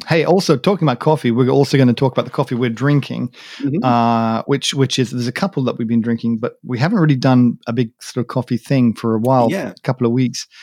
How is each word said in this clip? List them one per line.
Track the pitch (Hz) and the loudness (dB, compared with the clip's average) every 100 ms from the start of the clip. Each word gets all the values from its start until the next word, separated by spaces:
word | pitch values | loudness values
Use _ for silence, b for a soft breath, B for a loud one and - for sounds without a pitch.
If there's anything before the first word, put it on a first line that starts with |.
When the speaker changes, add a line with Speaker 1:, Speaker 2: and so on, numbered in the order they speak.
| - | 0
Speaker 1:
Hey, | 160 | 0
also | 143 185 - 143 | 2 2 2 2
talking | 185 196 151 | 2 2 0
about | 120 | 0
coffee, | 156 156 123 | 2 2 2
we're | 117 127 | 2 2
also | 135 139 139 | 2 2 4
gonna | 127 | 4
talk | 117 135 | 4 0
about | 127 120 | 0 -2
the | |
coffee | - 131 | -4 -4
we're | 120 123 | -2 -2
drinking, | 113 143 147 - 120 127 - B B | -2 0 0 0 -6 -8 -10 B B
Speaker 2:
Mm-hmm. | 139 156 | -6 -2
Speaker 1:
uh, | 127 120 117 113 113 113 | 2 2 2 2 0 -2
which, | - 139 - | -2 -2 -2
which | 139 131 - | -2 0 0
is, | 120 | -4
there's | 127 120 | -4 -6
a | |
couple | - 196 143 | -4 -4 -2
that | 123 - | -4 -4
we've | 113 | -2
been | 117 | 0
drinking, | 117 117 117 113 | 0 -2 -2 -4
but | 120 - | -6 -8
we | - 120 | -8 -2
haven't | 156 220 | 0 2
really | 156 131 | 2 2
done | 131 127 120 - - | 2 4 4 0 -4
a | |
big | 117 113 - | -4 -4 -6
sort | - 127 | -12 -8
of | 117 | -6
coffee | 131 123 120 | -6 -4 -6
thing | - 139 120 | -2 2 2
for | 107 113 | 0 -2
a | 110 | 0
while, | 123 131 117 | 2 2 2
Speaker 2:
Yeah. | 135 82 | 0 -6
Speaker 1:
a | - | -8
couple | - 127 117 | -6 -2 0
of | |
weeks. | 120 127 - - B | 0 -2 -4 -14 B